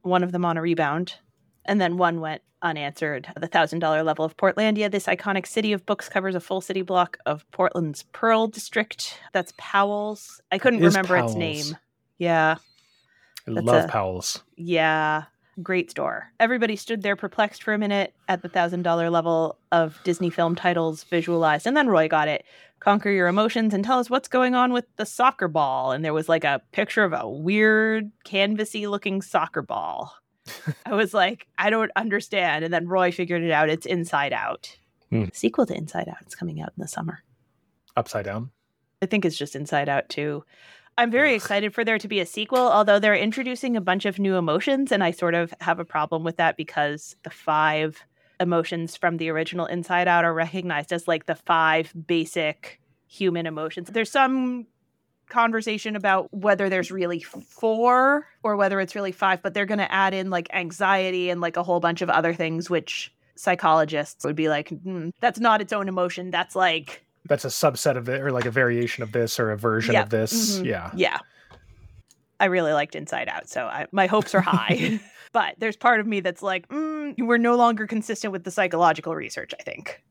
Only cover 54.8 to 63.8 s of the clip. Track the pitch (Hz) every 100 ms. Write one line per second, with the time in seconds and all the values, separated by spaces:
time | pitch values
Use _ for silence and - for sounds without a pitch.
54.8 | _ _ _ _ _ 247 233 226 220 214
55.8 | 220 214 202 190 - 202 208 190 196 190
56.8 | 180 190 175 170 - - - - 220 220
57.8 | 240 254 262 294 294 _ 226 202 196 196
58.8 | 185 208 196 180 190 180 196 190 202 208
59.8 | 190 190 196 190 190 180 170 190 175 175
60.8 | 196 196 185 185 180 175 170 175 175 175
61.8 | 170 170 175 160 165 170 165 165 165 170
62.8 | 151 - - _ _ - - 180 175 160